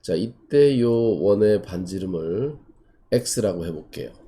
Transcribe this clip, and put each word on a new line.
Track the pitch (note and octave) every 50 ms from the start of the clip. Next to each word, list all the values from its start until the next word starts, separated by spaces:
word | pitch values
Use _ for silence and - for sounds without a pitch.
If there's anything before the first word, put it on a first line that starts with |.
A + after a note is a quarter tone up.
자, | _ - E2+
이때 | E2 G#2 A#2 B2+ _ _ _ D3 C#3+ C#3+ C#3+ C#3 B2
요 | A#2+ A#2 A#2 A#2 A#2 A2+ G2+ D2
원의 | E2 G2+ G2+ G2+ G#2+ G#2 G#2+ G2
반지름을 | - - F#2 F2 F#2 F2 F#2+ F#2+ F#2+ F#2 F2+ E2 D#2+ D#2+ F2 G#2 C3 D3 D3 - _ _ - _ _ _ _ _ _ _
X라고 | - A#2+ A#2+ - - B2+ G#2+ G2+ F2+ F2 E2
해볼게요. | E2+ E2 D2+ - - - E2 C2+ A#1+ - - -